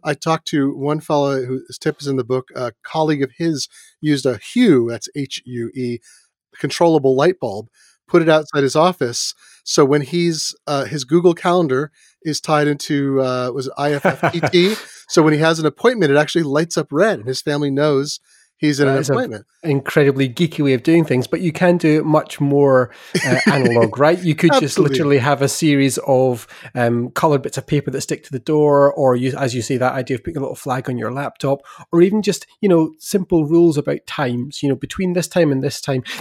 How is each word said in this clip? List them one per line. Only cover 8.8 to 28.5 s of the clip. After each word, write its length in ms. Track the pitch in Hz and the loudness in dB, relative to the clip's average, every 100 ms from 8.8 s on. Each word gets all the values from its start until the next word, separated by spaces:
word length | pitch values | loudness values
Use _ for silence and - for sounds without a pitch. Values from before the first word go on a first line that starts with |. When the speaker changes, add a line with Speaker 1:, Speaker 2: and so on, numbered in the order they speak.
| 175 175 120 117 - - _ _ | 2 2 -4 -4 -8 -10 _ _
Speaker 1:
So 220 | - - 139 | -4 2 4
when 160 | 147 | 2
he's, 520 | 135 170 170 156 - - - | 0 -2 -2 -2 -8 -10 -6
uh, 180 | 143 - | -4 -4
his 200 | 156 127 | -8 0
Google 280 | 170 175 | 2 4
Calendar 560 | 170 180 180 160 127 147 _ _ _ | 2 2 2 2 -2 -4 _ _ _
is 200 | 160 143 | -8 -6
tied 260 | - 151 147 | 0 0 2
into, 540 | 143 - 143 139 135 | -2 -2 -2 0 0
uh, 280 | 131 127 127 | 0 -2 -4
was 160 | 135 131 | -6 -8
it 60 | - | -4
I 160 | 147 | -2
F 120 | 143 190 | 0 -2
F 260 | - 160 | 0 -2
P 100 | 170 156 | -2 0
T? 240 | 180 185 220 | 2 2 0
Speaker 2:
<laughs> 60 | - - - | -10 -20 -2
Speaker 1:
So 120 | - | 2
when 120 | 156 | 4
he 60 | 147 | 4
has 200 | 165 160 | 2 0
an 60 | 151 | -2
appointment, 460 | - 240 247 156 | 0 -2 2 2
it 60 | 143 | 2
actually 260 | 151 175 | 2 0
lights 340 | 151 147 165 - | -2 -2 -2 -4
up 100 | - | -4
red 280 | 143 214 147 | 0 0 0
and 80 | 113 | -6
his 140 | 131 | -6
family 280 | - 143 143 | -4 -2 -2
knows 500 | 139 151 139 147 - _ _ _ - | 0 2 0 -2 -8 _ _ _ -4
he's 240 | 151 139 | -2 2
in 80 | 139 | 2
Speaker 2:
That 60 | |
Speaker 1:
an 60 | 135 | 2
Speaker 2:
is 100 | 139 | 0
an 60 | 143 | -2
Speaker 1:
appointment. 300 | 233 107 - _ | -2 -8 -16 _
Speaker 2:
incredibly 640 | 165 139 - 160 143 135 135 | -4 -4 0 2 2 2 -2
geeky 340 | 117 170 - | -2 -2 0
way 100 | 143 | 0
of 100 | 127 | 0
doing 200 | 165 170 | 2 2
things, 240 | 160 127 123 | 2 0 -2
but 140 | 170 | -2
you 100 | 180 | -4
can 240 | 151 180 175 | 0 2 2
do 240 | 160 151 | 2 2
it 60 | 156 | 2
much 340 | 151 - - | 0 0 -2
more, 520 | 143 143 143 127 123 - - 175 135 | 0 4 4 4 2 -6 -8 -4 0
uh, 140 | 127 | 0
Speaker 1:
<laughs> 40 | - | 2
Speaker 2:
analog, 520 | 143 123 117 113 113 | 2 2 2 2 2
right? 180 | 147 180 | 2 2
You 180 | 180 151 | 0 2
could 160 | 170 | 4
just 120 | 262 | 4
Speaker 1:
Absolutely. 300 | 143 - 151 | 2 2 2
Speaker 2:
literally 240 | 131 143 139 | 2 2 2
have 240 | 131 135 | 2 0
a 80 | 135 | 0
series 480 | - 156 143 135 - - | 0 2 4 2 0 0
of, 400 | 127 131 117 - - - | 2 2 -2 -8 -20 -10
um, 360 | 123 120 120 123 | -2 0 0 -4
colored 300 | - 160 143 | 0 2 2
bits 160 | - - | -2 -8
of 100 | - | -4
paper 240 | 147 139 | -4 -4
that 80 | 135 | -8
stick 240 | - 147 | -6 -8
to 80 | - | -8
the 80 | 131 | -10
door, 540 | - | -2